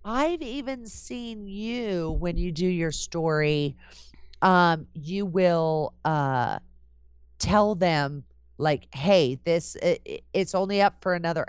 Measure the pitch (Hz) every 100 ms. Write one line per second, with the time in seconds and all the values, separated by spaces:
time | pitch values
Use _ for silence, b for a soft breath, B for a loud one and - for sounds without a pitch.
0 | 202 240 311 349 269 277 247 262 220 -
1 | - 247 233 220 202 196 220 247 220 180
2 | 160 151 175 170 180 156 185 175 165 143
3 | - 170 160 151 151 151 143 - b b
4 | b b b - 190 180 175 160 - 156
5 | 151 196 202 175 180 170 160 156 151 -
6 | 156 156 139 131 - 50 - - - _
7 | - _ - - - 208 208 190 180 156
8 | 139 143 - _ _ - 151 147 - 127
9 | 160 190 131 135 170 170 - - 175 -
10 | - - - 190 180 185 196 202 202 -
11 | 190 175 170 160